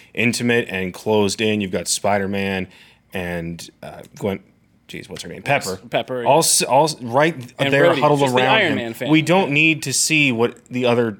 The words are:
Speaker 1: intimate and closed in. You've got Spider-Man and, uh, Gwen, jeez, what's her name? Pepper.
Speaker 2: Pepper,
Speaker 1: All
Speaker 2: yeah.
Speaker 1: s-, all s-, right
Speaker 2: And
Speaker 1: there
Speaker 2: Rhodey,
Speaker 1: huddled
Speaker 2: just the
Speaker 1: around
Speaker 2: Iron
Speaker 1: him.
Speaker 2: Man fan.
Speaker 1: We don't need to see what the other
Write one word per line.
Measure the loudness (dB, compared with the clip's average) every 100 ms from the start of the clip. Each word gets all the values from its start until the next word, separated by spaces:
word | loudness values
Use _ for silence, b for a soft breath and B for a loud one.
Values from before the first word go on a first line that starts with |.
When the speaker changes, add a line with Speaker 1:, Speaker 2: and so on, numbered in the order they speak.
| B
Speaker 1:
intimate | -4 -2 0 0 0 0
and | -4 -6
closed | -6 -2 2 2 0
in. | -2 -2
You've | -2
got | -6 -6
Spider-Man | -4 -2 -2 -2 -4 -4 -4 -6 b b b _
and, | -10 -6 -6 -8 -10 -14 -18
uh, | -18 -18 -20 -8
Gwen, | -6 -6 _ _ _ _ _
jeez, | -16 -14
what's | -14
her | -14
name? | -10
Pepper. | -2 -2 -2 -10 -6
Speaker 2:
Pepper, | -6 -4 -4 2
Speaker 1:
All | 4
Speaker 2:
yeah. |
Speaker 1:
s-, | 4 2
all | 2 2 2
s-, | 0
right | -2 2 2 0 -10 -4
Speaker 2:
And | 0
Speaker 1:
there | 4 4
Speaker 2:
Rhodey, | 4
Speaker 1:
huddled | 4 4
Speaker 2:
just | 4 2
the |
Speaker 1:
around | 4 4
Speaker 2:
Iron | 2
Speaker 1:
him. | 0
Speaker 2:
Man | -4
fan. | -6 2
Speaker 1:
We | 2
don't | 4 2 2
need | 2 2 0
to | -2
see | -2 0 2 2
what | 2 0 -2 -10
the | -2 2
other | 2 0 -4